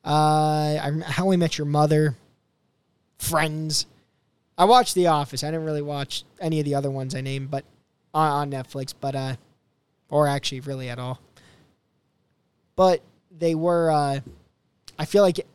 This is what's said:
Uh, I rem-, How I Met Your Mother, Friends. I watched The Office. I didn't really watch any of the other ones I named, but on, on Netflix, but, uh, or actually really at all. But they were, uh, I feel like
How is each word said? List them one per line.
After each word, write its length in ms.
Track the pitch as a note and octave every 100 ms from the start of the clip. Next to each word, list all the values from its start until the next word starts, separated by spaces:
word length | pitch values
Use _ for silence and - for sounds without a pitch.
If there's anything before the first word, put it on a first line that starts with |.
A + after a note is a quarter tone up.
Uh, 760 | - D3+ D3+ D3+ D3+ D3+ D3+ D3+
I 80 | C#3
rem-, 120 | D#3
How 280 | E3+ - F#3+
I 60 | F#3
Met 220 | E3 -
Your 80 | D3
Mother, 500 | D3 D3+ D#3 D3+ A#2+ _ _ _ _ _ _ _ _ _ _
Friends. 680 | - E3 D#3 D#3 D#3 D3 - _ _ _ _ _ _ -
I 80 |
watched 300 | F#3+ B3 -
The 140 | F#3 F3
Office. 360 | D3+ C#3 B2
I 60 | D3
didn't 160 | D#3+ D#3
really 160 | D3+
watch 420 | D3 C#3+ C3+ - - _
any 180 | E3+ D#3
of 60 |
the 100 | C#3+
other 160 | C#3 C#3
ones 240 | C3+ C3
I 60 | C3
named, 300 | C3+ C3+ C3+
but 140 | C#3 - _ _ _ _
on, 160 | D3+ D#3
on 200 | C#3+ C#3+
Netflix, 440 | C#3 B2+ C#3 C3+ -
but, 160 | C#3
uh, 220 | C3+ C3+ A#2+ _ _ _ _ _ _ _
or 180 | D3 D3
actually 340 | C#3 - C3
really 280 | C#3 C3+ B2+
at 100 | B2
all. 220 | B2+ B2+ _ _ _ _ _ _ _ _ _ _ _ _ _ _ _ -
But 260 | F#3 F3 _ _ _
they 240 | E3 E3
were, 360 | D#3+ E3+ E3+ E3
uh, 300 | D3+ C#3+ C#3 - - _ _ _ _ - -
I 60 |
feel 180 | D3+ G3+
like 220 | G3 E3+ -